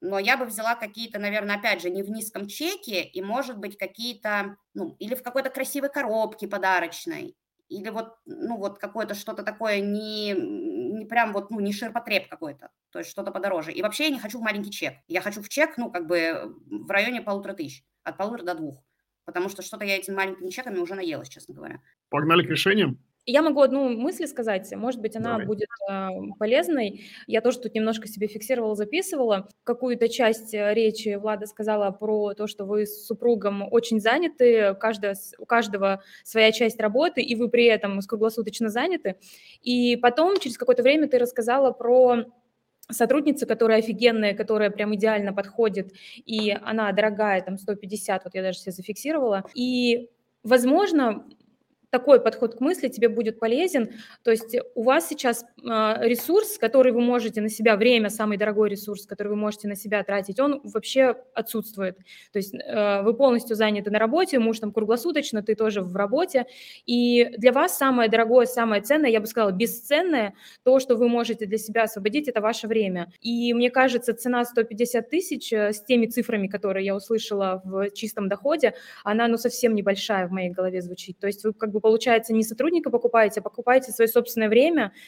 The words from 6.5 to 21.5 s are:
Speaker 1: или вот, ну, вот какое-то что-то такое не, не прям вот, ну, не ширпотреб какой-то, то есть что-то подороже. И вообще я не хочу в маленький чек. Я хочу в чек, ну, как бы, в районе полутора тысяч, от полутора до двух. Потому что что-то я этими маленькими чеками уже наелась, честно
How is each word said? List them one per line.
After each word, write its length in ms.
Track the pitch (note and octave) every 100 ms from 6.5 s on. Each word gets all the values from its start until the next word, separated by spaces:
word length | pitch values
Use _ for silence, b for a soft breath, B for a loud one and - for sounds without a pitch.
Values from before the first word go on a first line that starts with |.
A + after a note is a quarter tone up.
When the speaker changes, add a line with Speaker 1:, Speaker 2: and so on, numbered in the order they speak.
| G3+ F#3+ F#3 E3 - - - - - _ _ -
Speaker 1:
или 200 | G3 G3
вот, 260 | G#3+ A3+ - -
ну, 320 | - C4 A#3
вот 220 | G3 G3+
какое-то 340 | G3+ A3 G#3+ G#3
что-то 280 | - G#3+
такое 380 | G#3+ G#3 A3+ G3+
не, 520 | G3+ G#3 G#3+ G#3+ G#3
не 720 | G3 - G3 A#3+ F#3+ F#3 G#3+ G#3+
прям 280 | A#3 A3+
вот, 180 | G3+ G3
ну, 80 | A3+
не 140 | G3+
ширпотреб 560 | G3+ A#3+ A#3 A#3 G3+ -
какой-то, 400 | - D#3 C#3 - _ _
то 80 | F3
есть 120 | E3
что-то 200 | - G3
подороже. 420 | F#3+ G3 F3+ D#3
И 80 | -
вообще 240 | G#3 G#3+ D4+
я 40 |
не 80 | C4+
хочу 200 | G#3 A#3
в 20 |
маленький 280 | A3 G#3 G3+
чек. 220 | G3+ D3 - -
Я 140 | F3
хочу 200 | G3+ G#3
в 80 | G3+
чек, 280 | - D#4 D#4
ну, 140 | A#3+
как 160 | A#3+ D#4
бы, 480 | E4+ E4 D#4+ - - -
в 180 | D#4 -
районе 300 | G3 A3 B3
полутора 320 | G#3+ G3 G3+
тысяч, 300 | G3 C#3+ C3 _ _
от 140 | - D#3+
полутора 260 | G3+ A#3
до 120 | - -
двух. 280 | D#4 - _ _ _ _ -
Потому 240 | G3 F#3+
что 120 | G3
что-то 240 | - G#3 G#3
я 120 | G3
этими 180 | F#3+ G3
маленькими 340 | F#3+ F#3 F3+
чеками 300 | F#3 B3+ F#3+
уже 160 | F3 G3
наелась, 340 | F3 C#3 C3+
честно 240 | - -